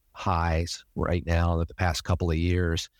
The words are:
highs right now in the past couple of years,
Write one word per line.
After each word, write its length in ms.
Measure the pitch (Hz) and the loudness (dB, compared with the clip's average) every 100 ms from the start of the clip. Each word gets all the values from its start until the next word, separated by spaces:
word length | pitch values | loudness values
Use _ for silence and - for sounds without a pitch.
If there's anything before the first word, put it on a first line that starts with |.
| _ | _
highs 720 | - - 85 85 80 87 - - - | -8 -2 0 2 0 -2 -8 -12 -4
right 300 | 78 87 80 | -2 0 2
now 340 | 85 87 82 | 2 2 2
in 60 | 85 | -2
the 60 | |
past 320 | - 90 82 - | 0 0 0 -2
couple 260 | 87 87 | 0 0
of 60 | 80 | 0
years, 520 | 85 90 87 82 - _ | 2 2 0 -2 -6 _